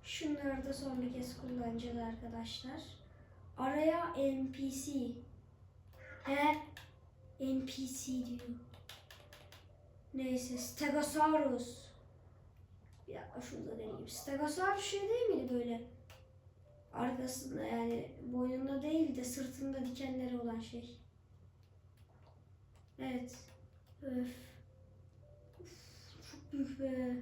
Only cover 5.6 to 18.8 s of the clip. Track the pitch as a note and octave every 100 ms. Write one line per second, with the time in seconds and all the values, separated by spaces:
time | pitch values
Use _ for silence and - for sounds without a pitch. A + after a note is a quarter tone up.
5.6 | - - - - - - - C#4 D4 D4+
6.6 | - - - - - - - - C4 C4
7.6 | C4 - C4 - - B3+ A#3+ A#3+ B3 A#3+
8.6 | - - - - - - - - - -
9.6 | - - - - - C4 C4 B3 - B3
10.6 | - - D4 C#4+ C#4 D4+ D#4 D#4 C4+ A#3+
11.6 | - - - - - - - - - -
12.6 | - - - - - - - - - -
13.6 | - A3+ G#3+ - A3+ - - C#4 D4 F4
14.6 | F#4+ G4+ - G4+ G4+ A#4+ A#4 D4+ B3 B3
15.6 | A#3+ A#3 - - - - - - - -
16.6 | - - - - B3 B3+ B3+ - C4 G#3+
17.6 | A3 A#3 A#3 A#3 - - A#3+ B3 B3+ C4
18.6 | C4+ C#4